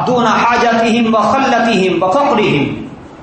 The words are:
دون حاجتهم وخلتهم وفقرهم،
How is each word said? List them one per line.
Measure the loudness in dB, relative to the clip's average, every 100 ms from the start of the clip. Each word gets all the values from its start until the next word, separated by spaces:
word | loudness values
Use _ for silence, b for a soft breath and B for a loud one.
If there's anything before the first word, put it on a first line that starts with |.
| 0
دون | 0 0
حاجتهم | 0 0 2 2 2 2 2 2
وخلتهم | 2 2 0 0 0 0 0 0 0
وفقرهم، | 0 0 2 2 0 0 -2 -6 -12 -16 -18 -20